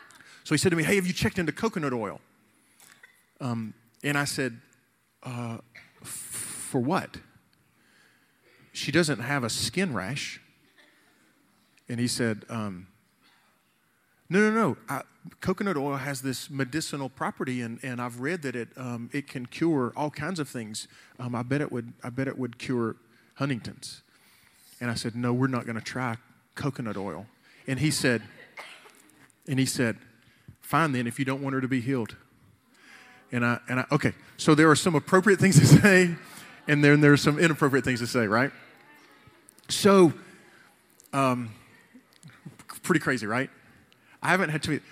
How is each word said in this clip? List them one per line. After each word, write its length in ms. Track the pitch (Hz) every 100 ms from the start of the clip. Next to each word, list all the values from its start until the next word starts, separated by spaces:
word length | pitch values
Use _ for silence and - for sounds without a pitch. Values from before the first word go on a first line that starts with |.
| - - - -
so 100 | -
he 60 | 151
said 120 | 190
to 60 | 170
me, 60 |
"Hey, 140 | 156 202
have 100 | 180
you 60 |
checked 260 | - 220 190
into 140 | 160
coconut 400 | - 226 190 143
oil?" 280 | 123 101 - _ _ _ _ _ _ - - - _ _ -
Um, 320 | 131 113 110 - _ _
and 160 | 143 143
I 60 |
said, 360 | 139 - 131 117 _ _ _ _ _ _
"Uh, 360 | 127 120 117 113 - - - _
f-, 60 | - - - - - - -
for 100 | 139
what?" 380 | 123 185 - - - _ _ _ _ _ _ _ _ _ _ _ _ _ _
"She 180 | - -
doesn't 300 | 147 156 127
have 240 | 123 143
a 40 | 117
skin 460 | - - - 196
rash." 460 | 110 95 143 - - _ _ _ _ _ _ _ _ _ _ _ _ _ _ -
And 120 | 120
he 80 | 120
said, 360 | - 120 104 -
um, 400 | 117 107 90 92 _ _ _ _ _ _ _ _ _ _ _ _ _ -
"No, 120 | 175
no, 100 | 214
no. 260 | 220 190 113 -
I, 140 | 139 - _ - -
coconut 360 | 180 190 202 151
oil 200 | 143 139
has 240 | 135 135
this 300 | 135 123 -
medicinal 580 | 139 131 147 156 147 131
property, 520 | - 165 - 151 127
and, 180 | 117 117
and 180 | 135 120
I've 180 | 123 120
read 220 | 135 180
that 140 | 139 123
it, 120 | 113 -
um, 320 | 127 120 117
it 160 | 147 139
can 180 | 135 120
cure 460 | - 165 147 120 -
all 140 | 147
kinds 300 | - 147 185
of 80 | 143
things. 400 | 127 107 107 - - - -
Um, 160 | 123
I 80 | 120
bet 180 | 123 139
it 100 | 151
would, 220 | 123 117 -
I 80 | 120
bet 160 | 123 135
it 100 | -
would 220 | 123 117
cure 380 | - 123 113 - _ _ _
Huntington's." 680 | - 139 120 98 - - - _ _ _ _ _ _ - -
And 100 | 120
I 40 |
said, 200 | 110 120
"No, 180 | 117 123
we're 140 | 123 131
not 180 | 123
gonna 160 | 117 113
try 360 | - 127 127 113 _ _ _
coconut 420 | - 143 - 117 101
oil." 300 | 98 78 110 _ _ - -
And 140 | 131
he 100 | 151
said, 320 | 147 135 113 107 - - - - - - - _ _ - _ -
and 100 | 135
he 80 | 131
said, 300 | - 120 104 - _ _ _ - -
"Fine 320 | - 143 160
then, 140 | 123 120
if 120 | 117
you 60 |
don't 180 | 135 135
want 120 | 139
her 60 | 131
to 80 | 131
be 120 | 127
healed." 360 | 113 131 107 - _ _ _ _ _ _ - - - - -
And 120 | 123
I, 140 | 120 120 -
and 120 | 127
I, 60 | -
okay, 220 | 147 123 - - -
so 180 | -
there 160 | 151 160
are 60 | 147
some 180 | 190
appropriate 460 | 151 - 185 208 180
things 180 | 190 160
to 80 | -
<laughs> 140 | -
say, 340 | 214 185 180 165 - - - - -
and 160 | 147
then 160 | 147 147
there 120 | 147
are 40 | 143
some 220 | 156 147
inappropriate 460 | 170 151 147 131
things 140 | 123 120
to 60 | 117
say, 220 | 127 107
right? 240 | 110 135 - - - - - - - - - _ - -
So, 440 | - 202 196 170 - - - - - _ _ _ _ -
um, 380 | 139 135 123 117 104 - - _ 254 _ _ - - 156 - - -
pretty 180 | - 160
crazy, 260 | 156 127 104
right? 240 | 120 135 - - - _ _ _ -
I 60 | 143
haven't 220 | 185 170
had 120 | 151
too 80 | -
many, 100 | 151 -